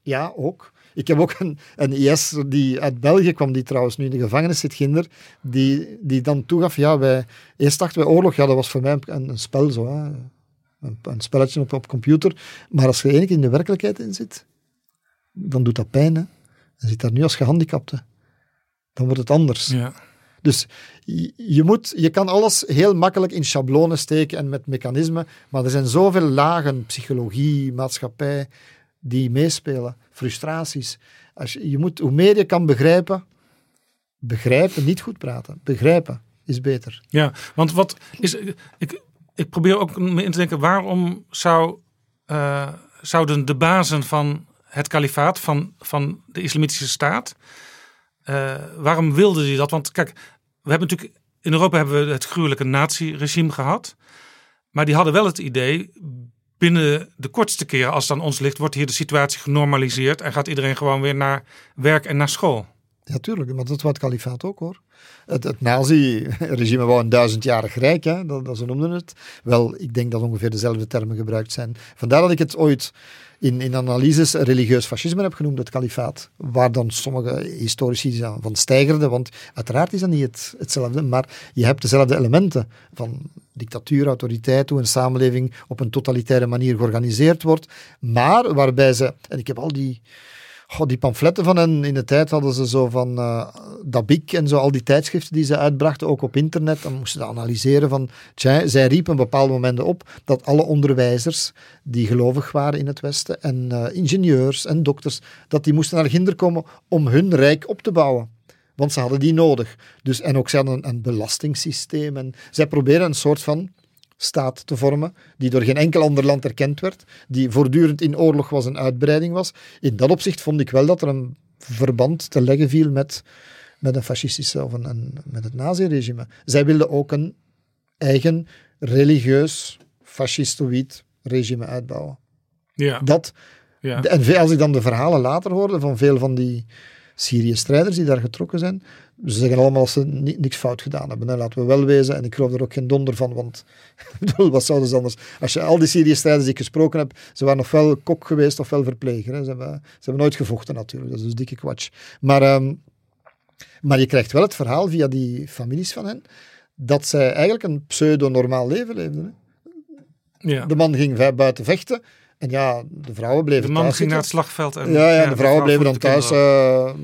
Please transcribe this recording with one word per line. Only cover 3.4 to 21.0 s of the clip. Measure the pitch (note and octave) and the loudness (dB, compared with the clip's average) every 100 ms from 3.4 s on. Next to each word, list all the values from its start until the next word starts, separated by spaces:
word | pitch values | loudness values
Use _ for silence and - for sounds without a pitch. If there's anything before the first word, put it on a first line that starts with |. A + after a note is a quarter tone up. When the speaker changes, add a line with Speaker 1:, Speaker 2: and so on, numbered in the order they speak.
| C#3 | -2
Speaker 1:
die | C3 | -2
trouwens | B2+ C3 B2 B2+ | -4 -2 -2 -2
nu | |
in | C3+ | -6
de | C3 | -4
gevangenis | A2+ C3+ E3+ D#3 | 0 0 0 -2
zit, | C#3 | -4
Ginder, | - C#3 D#3 E3 _ - _ | -2 0 0 -2 _ -20 _
die, | C3+ B2+ C3+ C#3+ - A3 | -4 0 2 0 -4 -10
die | D#3+ C3 | -2 -2
dan | B2 C#3+ - | 0 -2 0
toegaf, | F3+ F3+ - | 0 0 2
ja, | D3 D3+ | 2 4
wij, | C3+ C3 B2 - _ - | 2 2 -2 -16 _ 0
eerst | C#3+ C#3+ | 0 2
dachten | F3 E3 | -2 0
wij | D3 | 4
oorlog, | D#3+ F#3 | 6 4
ja, | C#3+ C#3 | 2 2
dat | C3 | 2
was | B2+ | 0
voor | C3 | -2
mij | C3+ C#3+ | -2 -2
een, | - D3 C3+ | -4 -8 -8
een | A2+ | -10
spel | - C#3 D3 | -4 0 0
zo, | A#2 A#2+ | 0 -6
hè. | D3 D3 C#3 B2+ _ _ _ _ _ | -6 -8 -12 -16 _ _ _ _ _
Een, | C3 A2 | -14 -12
een | - A#2 | -10 -10
spelletje | - C#3 C3+ D3+ | -2 0 0 0
op, | C3+ | -4
op | C3+ - | -6 -6
computer. | B2+ C3 D#3 F#3+ - - - - | -4 2 4 2 -2 -18 -20 -4
Maar | D3+ C3 | 2 2
als | - | 2
je | C#3 | 4
één | C#3+ F#3+ | 4 4
keer | E3+ | 2
in | |
de | B2+ | 2
werkelijkheid | C#3 E3+ F#3+ G#3 G3 | 2 0 -2 -2 -6
in | - | -8
zit, | G#2 A2+ - _ _ _ _ _ _ _ _ _ | -10 -12 -14 _ _ _ _ _ _ _ _ _
dan | - G3 C3 | -14 -4 0
doet | A#2+ | 0
dat | A2+ G#2+ | 0 -2
pijn, | C3+ D#3 | 2 2
hè. | D#3+ F3+ _ _ _ _ - | 0 -4 _ _ _ _ -6
Je | A2 | -4
zit | A2 | -2
daar | B2 | -2
nu | A#2+ | 0
als | D#3+ - | 0 0
gehandicapte. | C3 E3 D#3+ C#3+ - C3+ _ _ _ _ _ _ _ _ _ | 0 2 0 -4 -6 -12 _ _ _ _ _ _ _ _ _
Dan | - | -4
wordt | B2+ C3 | -2 -2
het | A#2 | 2
anders. | D3+ D3+ A2+ - | 4 4 0 -2
Speaker 2:
Ja. | B2+ B2 - _ _ _ _ | -2 -4 -10 _ _ _ _
Speaker 1:
Dus | D3+ - - - - - | 0 0 -4 -14 -20 -20